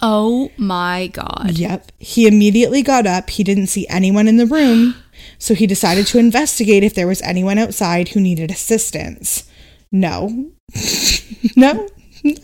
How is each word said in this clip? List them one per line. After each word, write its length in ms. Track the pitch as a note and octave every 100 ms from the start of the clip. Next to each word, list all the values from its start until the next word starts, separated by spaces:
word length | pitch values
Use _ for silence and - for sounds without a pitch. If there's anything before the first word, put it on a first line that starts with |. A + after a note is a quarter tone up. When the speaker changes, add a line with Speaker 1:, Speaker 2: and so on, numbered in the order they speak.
Speaker 1:
Oh 520 | A3+ G#3+ A3 A#3+ C#4 -
my 520 | G3 F3+ F3 F3+ F#3
God. 460 | - - - F#3+ E3
Speaker 2:
Yep. 320 | E3+ - - _
He 300 | - A#3+ A3
immediately 540 | G#3+ G#3 G#3+ A3+ C#4
got 220 | C4 C4 G3+
up. 240 | F#3 -
He 120 | -
didn't 240 | G3 G3+ F#3+
see 220 | G3+ -
anyone 400 | F3+ F#3+ G3+ G#3+
in 80 | A3+
the 100 | A#3
room, 480 | D#4 C4+ A3+ A#3+ - - - - -
so 160 | -
he 120 | F#3+ G#3+
decided 400 | F#3+ F3+ F#3 G3+
to 100 | A#3+
investigate 680 | A#3 A#3 D4+ - G#3+ G3+
if 100 | G#3
there 120 | - F3
was 160 | F#3
anyone 340 | - F3+ F#3 G#3
outside 520 | A3+ - F3+ F3 F3
who 100 | G#3
needed 300 | F#3 E3 D#3+
assistance. 920 | F#3 - A3+ - D3+ D#3 - - - - - - _ _
No. 600 | F#3+ E3+ F3 G3 A#3+ D4+ _ -
<laughs> 40 | - - - - - - - A#3 B3+
No. 320 | C4+ A3 G3+ - - - D4 D#4